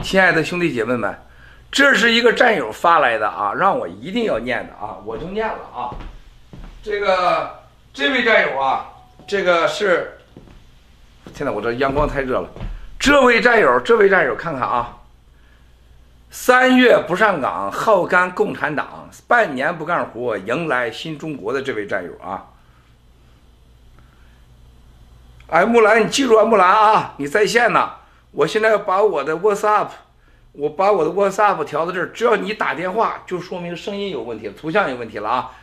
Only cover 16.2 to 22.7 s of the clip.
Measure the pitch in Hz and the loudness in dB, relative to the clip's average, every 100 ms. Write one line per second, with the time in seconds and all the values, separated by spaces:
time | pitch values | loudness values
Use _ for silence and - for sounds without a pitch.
16.2 | _ - - 254 254 254 247 208 147 180 | _ -6 2 4 6 6 6 4 2 0
17.2 | 214 175 117 87 98 - - 196 156 185 | 0 0 -4 -4 -6 -4 2 2 4 2
18.2 | 185 180 208 131 139 143 - 80 80 - | 0 0 -4 -2 -6 -4 -8 -12 -18 -20
19.2 | _ 240 202 127 147 170 160 165 123 113 | _ 2 2 -2 -4 -4 -4 -4 -4 -6
20.2 | 120 104 95 135 160 123 117 113 165 151 | -6 -4 -4 -4 -2 -2 -4 -6 -10 -10
21.2 | 160 143 95 135 135 110 202 101 87 - | -10 -8 -6 -6 -4 -6 -6 -6 -8 -12
22.2 | 90 92 - _ _ | -12 -12 -12 _ _